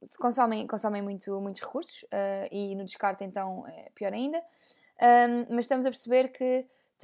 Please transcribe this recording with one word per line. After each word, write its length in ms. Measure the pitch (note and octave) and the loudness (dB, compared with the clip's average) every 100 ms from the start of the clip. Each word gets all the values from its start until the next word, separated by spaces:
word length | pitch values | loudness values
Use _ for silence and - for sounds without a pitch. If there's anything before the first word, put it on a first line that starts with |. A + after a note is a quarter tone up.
se 160 | - - | -16 -2
consomem, 480 | B3 A#3+ A#3 A3 - | 0 2 2 0 -4
consomem 340 | G#3+ G#3+ G3+ | -4 -2 -4
muito, 400 | G3+ G3 G3+ G3 | -6 -8 -6 -6
muitos 220 | G3 F#3+ | -6 -8
recursos, 420 | - C4+ E4+ - - | -8 -8 -8 -10 -6
eh, 380 | G3+ G3 G3 G3 | -4 -2 -4 -6
e 240 | G3+ G3+ | -6 -6
no 100 | G3 | -6
descarte 400 | F#3 - G3+ F#3+ | -8 -2 -2 -2
então 420 | G3 G3 F#3+ F#3 - | -6 -6 -6 -8 -12
é 240 | E3 - | -18 -20
pior 180 | - G3 | -8 -6
ainda. 260 | G#3 C#4 E4 E4 _ - _ _ - | -4 -4 -4 -8 _ -20 _ _ 4
Hum, 460 | A#3+ A#3+ A#3+ A#3+ A#3+ | 8 10 8 2 0
mas 100 | A#3+ | -2
estamos 260 | A#3 C4 B3+ | 0 0 0
a 40 | |
perceber 380 | B3 A#3 B3+ C4 | -2 2 4 2
que 380 | - B3+ B3+ B3+ _ _ - | 0 0 0 -2 _ _ 2